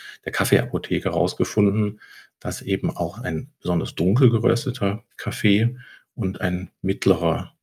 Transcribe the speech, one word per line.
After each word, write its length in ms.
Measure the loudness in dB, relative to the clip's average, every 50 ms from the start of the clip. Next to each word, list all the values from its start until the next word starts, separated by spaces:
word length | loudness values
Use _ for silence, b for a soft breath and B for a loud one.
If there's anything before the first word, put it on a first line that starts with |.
| B B B B B
der 80 | -6
Kaffeeapotheke, 800 | -4 -2 0 2 2 2 2 0 -4 -6 -4 -2 -2 -2 -2 0
herausgefunden, 880 | 0 0 0 0 0 -2 -4 -2 2 2 2 4 4 2 0 -2 -4 B B B B B B B B _
dass 220 | -10 -8 -8 -6
eben 340 | -4 -2 -2 0 -2 -2 -2
auch 220 | -2 -4 -4 -4 -6
ein 320 | -6 -4 -4 -4 -6 -8 _ _
besonders 340 | -4 -2 0 0 0 -2 -2
dunkel 360 | 0 2 2 4 6 6 6
gerösteter 760 | 4 4 2 2 0 0 -2 -4 -4 -2 -2 -2 -2 -2 _ _ _ -8
Kaffee 580 | -8 -8 -4 0 2 4 4 4 2 0 -2 B B B B B B B -8
und 260 | -4 -4 -4 -4 -2
ein 300 | -2 -2 -2 -2 -6 -8 _ _
mittlerer 720 | -4 -2 -2 2 4 2 4 4 4 0 0 0 -4 -8 _ _